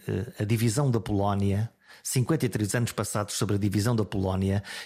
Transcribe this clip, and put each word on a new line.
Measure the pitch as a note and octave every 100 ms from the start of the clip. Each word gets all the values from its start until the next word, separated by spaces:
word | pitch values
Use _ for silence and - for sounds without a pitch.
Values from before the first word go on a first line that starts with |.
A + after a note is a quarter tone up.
| -
eh, | G2+ F#2+ -
a |
divisão | G#2 A2+ A#2 G#2+ C#3+
da | A#2
Polónia, | G2 G#2 G2+ G2+ G2 G2 A2+ - - -
cinquenta | - C3+ A#2 D#3+ B2
e |
três | G#2+ G#2 B2
anos | A#2
passados | - A2 G#2+ G2+ -
sobre | G2+ G2+
a |
divisão | G2+ G#2 G#2 A#2
da |
Polónia | G2+ G#2 F#2+ F#2+ F#2+ G2 - -